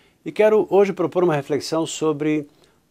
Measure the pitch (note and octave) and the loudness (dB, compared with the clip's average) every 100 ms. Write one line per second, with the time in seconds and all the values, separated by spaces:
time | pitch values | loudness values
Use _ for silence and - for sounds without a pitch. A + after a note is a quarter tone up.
0 | _ _ - D3+ G#3+ G#3+ - F#3 G3 F#3 | _ _ -14 2 2 4 2 2 2 0
1 | E3+ F#3 F3 D3 C#3 D3 - D#3+ D#3+ - | -2 0 0 0 -2 -4 -2 -4 -4 -2
2 | D#3 D3 D3+ D3+ D3 _ _ _ _ | -2 -2 -2 -2 -6 _ _ _ _